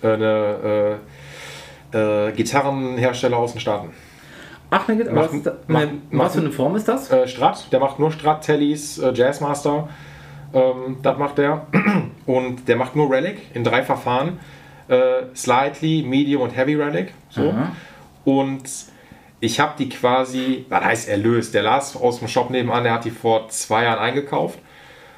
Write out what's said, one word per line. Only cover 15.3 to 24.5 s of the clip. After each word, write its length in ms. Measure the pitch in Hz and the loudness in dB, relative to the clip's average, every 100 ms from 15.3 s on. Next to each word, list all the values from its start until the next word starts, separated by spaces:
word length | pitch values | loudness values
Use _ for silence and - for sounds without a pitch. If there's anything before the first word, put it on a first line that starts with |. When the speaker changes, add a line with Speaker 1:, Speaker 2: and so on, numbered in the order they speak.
Speaker 1:
Slightly, 680 | - 127 127 139 139 160 160 123 | -8 0 2 2 -2 0 0 2
Medium 360 | 135 143 139 | 0 2 0
und 140 | 120 123 | 0 0
Heavy 180 | 131 151 | 0 0
Relic. 360 | 147 165 185 - - | 0 -2 -6 -10 -12
So. 200 | - 147 | -2 0
Speaker 2:
Aha. 220 | 214 175 - - - - - | 0 -4 -6 -16 -20 -20 -6
Speaker 1:
Und 380 | 139 135 135 135 - - - - - - - - | 0 2 0 -4 -10 -14 -16 -20 -20 -20 -20 -6
ich 180 | 113 - | -4 0
hab 180 | 151 - | 0 0
die 120 | 131 | -6
quasi, 800 | - 123 127 127 127 131 127 - | 0 2 2 0 -4 -2 -4 -2
was 160 | 92 | -2
heißt 240 | - 117 - | 0 -2 0
erlöst? 440 | 101 113 120 - | 0 2 2 2
Der 80 | - | 0
Lars 320 | 107 269 - 127 | 2 2 0 -2
aus 240 | 123 117 | -2 -2
dem 80 | 110 | -2
Shop 220 | 127 120 | -2 0
nebenan, 340 | 127 117 117 | 0 0 0
der 100 | 120 | 2
hat 100 | 117 | 0
die 60 | 113 | -4
vor 380 | 113 117 110 - | -2 2 2 0
zwei 340 | - - 110 | -8 0 2
Jahren 140 | 117 107 | 2 2
eingekauft. 640 | 117 139 143 - - | 0 -2 -2 -2 -2